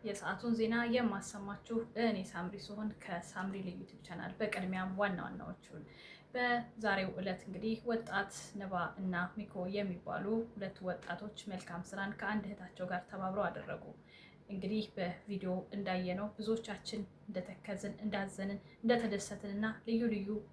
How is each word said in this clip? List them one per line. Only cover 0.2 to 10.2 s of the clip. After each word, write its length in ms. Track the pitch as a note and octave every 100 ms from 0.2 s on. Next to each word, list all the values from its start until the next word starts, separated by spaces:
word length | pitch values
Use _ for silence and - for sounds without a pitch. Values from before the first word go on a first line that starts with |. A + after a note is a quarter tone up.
| E3+ F#3+ A#3
ዜና 220 | A3+ A3 A#3 A#3
የማሰማችሁ 880 | B3 A3+ G3 - G#3 G3+ G3+ - A3+ A3+ A3
እኔ 180 | A#3 G3
ሳምሪ 340 | F#3+ F3+ F3+ G3+
ስሆን 300 | - G#3 G#3+ -
ከሳምሪ 600 | - F3 - G3+ F#3+ G3
ልዩ 180 | F#3 F#3
ዩቲዩብ 240 | E3+ -
ቻናል። 300 | - F3 G3 -
በቅድሚያም 560 | G#3+ F#3+ F#3 F#3 F#3+
ዋና 260 | F#3+ G3+ F3+
ዋናዎቹን። 640 | - - - F3+ - D#3 C#3+ - - - -
በዛሬው 800 | B3 B3 A#3+ A#3 - G#3+ G3 F#3+
ዕለት 280 | F#3 F#3+ F3+
እንግዲህ 320 | G3+ F#3+ G#3+ A3+
ወጣት 500 | A#3+ A3+ - G3 G3+ - - G3+
ነባ 180 | F#3+ F#3 E3+ -
እና 180 | F#3 F3 F3+
ሚኮ 340 | - G3 F#3 F3+
የሚባሉ 560 | G3+ G3 F3 - D#3+